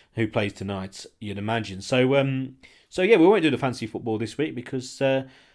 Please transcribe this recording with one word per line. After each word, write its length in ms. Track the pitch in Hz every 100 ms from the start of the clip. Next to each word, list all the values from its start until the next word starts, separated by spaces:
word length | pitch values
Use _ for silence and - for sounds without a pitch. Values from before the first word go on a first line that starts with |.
| _
who 120 | - 107
plays 240 | 117 104
tonight, 540 | - 98 98 95 - - -
you'd 180 | 104 98
imagine. 420 | 104 117 98 95
So, 360 | - 127 131 139
um, 400 | 135 131 131 - - _ _
so 140 | -
yeah, 140 | 185 214
we 100 | 170
won't 160 | 214
do 80 | 160
the 80 | 123
fantasy 280 | 131 117 110
football 320 | 101 113 107
this 200 | 113 -
week 160 | 113
because, 460 | 120 123 131 127 -
uh, 220 | 135 135 131 - _